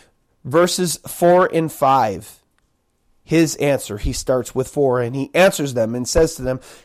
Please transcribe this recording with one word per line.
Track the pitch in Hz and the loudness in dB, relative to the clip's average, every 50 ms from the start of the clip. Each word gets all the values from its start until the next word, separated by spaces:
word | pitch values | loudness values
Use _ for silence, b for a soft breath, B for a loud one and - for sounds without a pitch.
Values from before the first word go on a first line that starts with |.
| b b b _ _ _ _ _ _ | b b b _ _ _ _ _ _
Verses | 131 127 165 175 180 - - 180 170 - - _ | 0 2 2 2 2 2 -2 -2 -4 -4 -8 _
four | - - - 175 175 175 180 185 170 | -16 -4 0 4 4 6 6 4 2
and | - 165 160 151 | 0 -2 -2 -2
five. | - - 147 135 135 131 117 107 95 87 107 - - _ _ _ _ _ _ _ _ _ _ _ _ _ _ _ _ _ _ | -2 0 2 2 4 4 2 0 -2 -6 -12 -16 -20 _ _ _ _ _ _ _ _ _ _ _ _ _ _ _ _ _ _
His | - 151 165 165 156 - | 0 2 2 2 2 0
answer, | - 139 147 139 127 - - 101 | -2 0 0 0 -2 -4 -8 -8
he | 104 - - | -6 -4 -6
starts | 123 - - - 131 127 117 - - | -6 -4 -2 -2 -2 -2 -2 -4 -4
with | 127 131 | -6 -6
four, | - - 147 143 131 123 127 | -4 -2 0 0 2 2 0
and | 120 117 127 | -2 -4 -4
he | 139 135 - - | -6 -8 -2 2
answers | 165 185 190 - - 147 139 123 | 4 4 4 2 0 -6 -4 -2
them | 120 113 110 117 | -2 -2 -2 -2
and | 123 123 | -6 -6
says | - - 165 165 156 - | -2 0 2 0 0 -2
to | - | -6
them, | 127 127 127 127 B B B B | -6 -6 -6 -6 B B B B